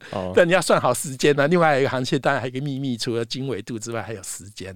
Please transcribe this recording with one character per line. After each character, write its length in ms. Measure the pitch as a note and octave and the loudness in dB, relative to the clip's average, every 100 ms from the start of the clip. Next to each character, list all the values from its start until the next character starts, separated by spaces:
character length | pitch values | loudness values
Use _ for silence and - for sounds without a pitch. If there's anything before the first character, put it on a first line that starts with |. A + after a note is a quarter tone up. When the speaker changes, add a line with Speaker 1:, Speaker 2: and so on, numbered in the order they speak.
Speaker 1:
也 80 | - | -8
是。 80 | G2+ | -6
哦。 160 | F#2 | 0
Speaker 2:
但 140 | F#2 F3 | 4 6
你 40 | |
要 100 | F3+ | 4
算 180 | - G3+ | 4 4
好 140 | C3+ | 4
时 200 | B2 D3+ | 0 -4
间 240 | C3 D3 C#3+ | 0 2 4
啊。 80 | C#3+ | 4
另 120 | F3 | 4
外 180 | D#3+ C3+ | 4 4
一 40 | |
个 80 | C3+ | 2
航 120 | C3 | -2
线， 160 | B2+ D3 | -2 0
当 140 | D3 | 0
然 80 | C#3 | 0
还 60 | B2+ | -2
有 60 | |
一 40 | B2+ | -6
个 60 | |
秘 140 | D3 C3 | -6 -4
密， 180 | C#3 A#2 | -4 -4
除 180 | B2+ | -2
了 80 | A#2 | -4
经 240 | A2+ B2+ C3+ | -4 -6 -6
纬 140 | G2+ | -6
度 180 | A2+ A2+ | -6 -10
之 140 | A2 | -6
外， 100 | A2+ | -8
还 120 | G2+ | -8
有 80 | G#2 | -10
时 260 | - - F#2+ | -12 -14 -14
间 260 | - F#2 | -14 -14